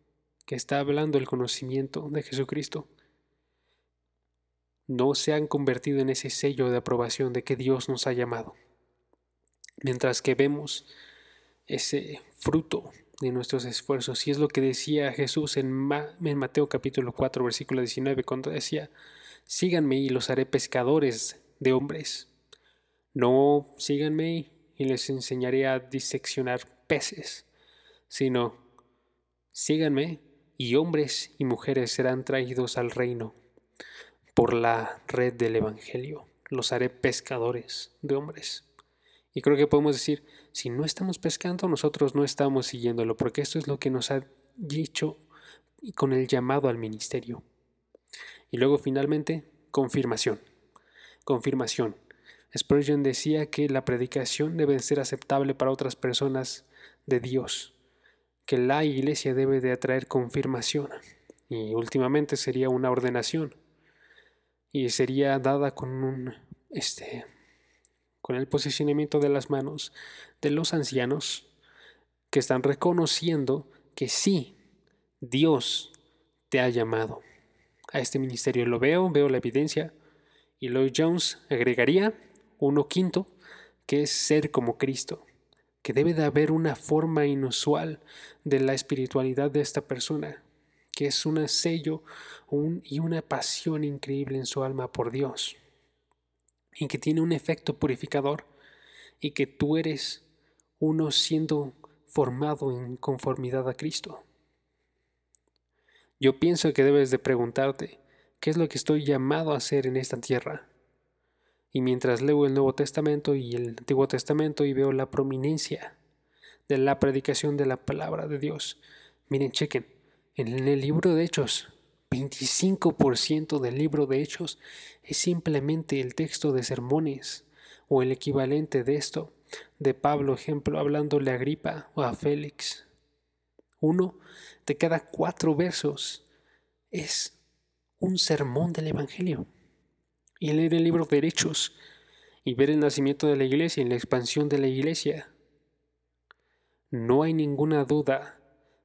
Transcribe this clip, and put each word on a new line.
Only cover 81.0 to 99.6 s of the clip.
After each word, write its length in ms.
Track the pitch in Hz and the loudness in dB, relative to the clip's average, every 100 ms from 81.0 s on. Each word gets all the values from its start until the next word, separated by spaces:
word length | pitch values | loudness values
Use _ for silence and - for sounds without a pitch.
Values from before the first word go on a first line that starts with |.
| 165 175 - - - | 2 2 0 -4 -2
agregaría 640 | 127 120 120 120 180 214 220 - - _ - | 2 2 4 4 6 4 -2 -16 -20 _ -2
uno 300 | 143 147 143 | 2 2 2
quinto, 380 | 185 185 185 190 _ - - - _ - | 0 2 0 -4 _ -20 -20 -20 _ 0
que 160 | 143 | 0
es 80 | 143 | 2
ser 400 | - - 151 151 | 0 2 2 2
como 280 | 135 120 - | 0 0 0
Cristo, 480 | 135 131 - - - _ _ _ _ _ | -2 -2 -6 -10 -16 _ _ _ _ _
que 100 | - | -2
debe 220 | 123 160 | 2 2
de 100 | 160 | 4
haber 280 | 147 147 151 | 2 4 4
una 240 | 160 160 139 | 2 0 -2
forma 500 | - 156 160 156 143 | 0 2 2 2 2
inusual 720 | 139 131 - 147 147 160 147 - - - - | 2 -2 0 0 0 -2 -8 -16 -20 -20 -8
de 160 | 151 135 | 0 2
la 140 | 135 | 4
espiritualidad 760 | 135 - 131 131 139 131 131 143 | 0 -2 -2 0 0 0 0 0
de 100 | 147 | 0
esta 220 | 139 - - | 0 -4 -4
persona, 560 | 127 - 156 - - _ _ _ _ - | -6 -4 -4 -6 -12 _ _ _ _ -14
que 140 | - 143 | -4 -2
es 200 | - 160 | -2 0
un 200 | 156 147 | 0 0
sello 560 | - 170 165 156 156 - - - - - | 0 0 -2 -4 -6 -10 -20 -20 -18 -4
un, 340 | 143 151 175 | -2 -2 -4
y 160 | - 139 | -6 -4
una 220 | 165 160 | -2 -2
pasión 640 | - 135 - - 170 156 | -4 -4 -4 -4 -2 -2
increíble 540 | 151 139 - 139 135 135 | -4 -6 -6 -4 -4 -4
en 80 | 127 | -4
su 160 | 143 | -4
alma 300 | 131 135 127 | -4 -4 -6
por 180 | - 117 | -4 -4
Dios, 460 | 131 135 135 - - _ _ _ _ _ _ _ _ _ _ _ | -2 -4 -4 -8 -10 _ _ _ _ _ _ _ _ _ _ _
y 140 | - 143 | -8 -6
que 100 | 139 | -4
tiene 220 | 156 160 | 0 2
un 120 | 165 | 2
efecto 460 | 156 - 156 - 135 | 0 -2 -4 -4 -2
purificador, 680 | 143 123 - 143 139 151 - _ - _ _ - - - | -2 -2 -2 -2 -2 -4 -8 _ -20 _ _ -20 -20 -8
y 140 | 151 | -6
que 140 | - 135 | -2 -4
tú 300 | - | 0